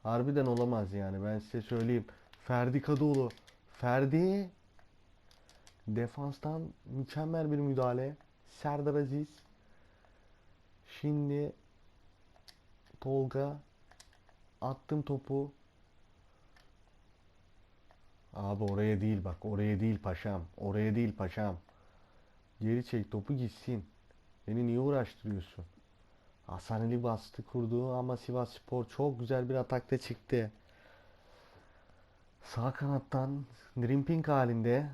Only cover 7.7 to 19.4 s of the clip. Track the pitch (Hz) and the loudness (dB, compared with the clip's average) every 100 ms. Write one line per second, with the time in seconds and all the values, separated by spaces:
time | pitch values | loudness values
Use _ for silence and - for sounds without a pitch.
7.7 | 131 123 123 135 151 - _ - - 151 | 2 2 2 -2 -8 -18 _ -20 -6 -4
8.7 | 143 147 147 139 143 151 - - - - | 0 2 2 0 -2 -4 -10 -20 -20 -20
9.7 | - - - - - - - - - - | -20 -20 -20 -20 -20 -20 -20 -20 -20 -20
10.7 | - - - 147 147 143 143 147 - - | -20 -20 -6 0 0 2 0 -2 -6 -20
11.7 | - - - - - - - - - - | -20 -20 -20 -20 -20 -20 -20 -20 -20 -20
12.7 | - - - 135 135 131 135 143 147 - | -20 -20 -10 -2 0 0 0 -2 -6 -14
13.7 | _ - - - - - - - _ 127 | _ -20 -20 -20 -20 -20 -20 -20 _ -8
14.7 | 135 - 151 143 135 - 139 143 - - | -6 -4 -4 -2 -4 -2 -2 -2 -10 -20
15.7 | _ - - - - - - - - - | _ -20 -20 -20 -20 -20 -20 -20 -20 -20
16.7 | - - - - _ - - - - - | -20 -20 -20 -20 _ -20 -20 -20 -20 -20
17.7 | - - - - - - - 101 101 104 | -20 -20 -20 -20 -20 -18 -6 -4 0 0
18.7 | 98 107 104 107 104 92 87 | 2 2 2 2 0 -2 -6